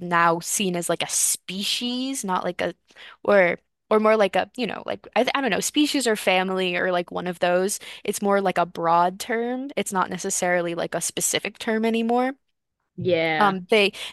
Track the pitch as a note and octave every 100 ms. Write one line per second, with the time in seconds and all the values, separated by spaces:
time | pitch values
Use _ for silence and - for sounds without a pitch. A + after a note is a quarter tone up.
0 | F3 E3+ E3+ E3+ - - F#3+ F3 E3+ E3+
1 | - - - - - F#3+ G3+ - B3 B3+
2 | C4 C4+ G3 F#3 - F3 F3 - _ -
3 | - - - G3+ F3 - _ _ _ G#3+
4 | G#3+ A3 G3 F#3+ G3 - A3 - - -
5 | - - B3+ C#4 C4 F#3 - D4 D4 C#4+
6 | A#3+ G#3+ - F#3 F#3 F#3 F#3 F3 F3+ F3
7 | F3 F3 F3+ F3 F3 F3+ G3 - - -
8 | - - G3+ G3 F#3+ F3 E3+ E3+ E3+ E3+
9 | F3+ F#3+ - A3+ A#3+ B3+ C#4 B3 G3 F#3+
10 | F3+ F3+ G3 - F3+ F3 E3+ E3+ E3 F3
11 | - - - - G3+ - - A3 A3+ A3+
12 | A3+ A#3+ B3+ C4+ _ _ _ _ _ -
13 | F3+ E3 D#3+ D#3 G3+ F#3+ F3+ A3 G3 -
14 | -